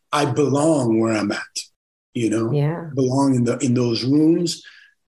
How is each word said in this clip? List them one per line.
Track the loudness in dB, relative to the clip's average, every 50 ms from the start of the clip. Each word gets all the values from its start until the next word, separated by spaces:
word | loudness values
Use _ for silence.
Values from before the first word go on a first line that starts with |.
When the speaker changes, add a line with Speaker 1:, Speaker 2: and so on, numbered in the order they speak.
| _ -6 -4
Speaker 1:
I | -2 -2
belong | 0 0 0 0 2 2 2 2 2 2 2 2 2 2 2
where | 2 0 0
I'm | 0 -2 -2 -4
at, | -6 -8 -10 -12 -14 -14 -14 _ _ _ _ _ _ _ _ -6
you | -4 -2 -2
know? | 0 -2 -2 -2 -2
Speaker 2:
Yeah. | 0 0 -2 -2 -6 -8 -8 -4
Speaker 1:
Belong | -2 -2 0 0 0 2 2 2
in | 2 2
the, | 0 0 -2
in | 0 0 0
those | 2 2 0 -2 -2 0
rooms | 0 2 4 4 4 2 2 0 -2 -4 -6 -12 -20 -20 -20 -20 _ _ _ _